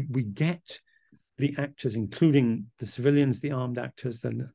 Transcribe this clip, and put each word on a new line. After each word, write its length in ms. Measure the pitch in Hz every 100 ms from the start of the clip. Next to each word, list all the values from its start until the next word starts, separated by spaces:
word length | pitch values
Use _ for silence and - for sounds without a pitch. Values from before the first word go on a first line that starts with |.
| 135
we 140 | 131
get 580 | 107 98 160 175 - - _ _ _ _ _ -
the 180 | 143 143
actors, 380 | 143 - 127
including 680 | 110 101 - 160 139 120 113 - -
the 60 |
civilians, 540 | 117 - 135 143 135 120
the 120 | 147
armed 260 | 131 123 123
actors, 420 | 127 - 127 117
the, 300 | 120 117 135